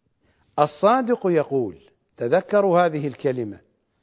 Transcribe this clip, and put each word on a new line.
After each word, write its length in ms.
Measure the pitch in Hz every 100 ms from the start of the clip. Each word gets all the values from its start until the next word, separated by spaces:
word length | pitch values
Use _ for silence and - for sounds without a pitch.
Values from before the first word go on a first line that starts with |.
| _ _ _ _ _ -
الصادق 640 | 151 - 202 254 233 240 190
يقول، 520 | 165 139 135 110 82 _ _ _ -
تذكروا 680 | 120 165 - 208 196 175 175
هذه 220 | 156 143
الكلمة: 520 | 123 143 127 110 92 _ _ _ _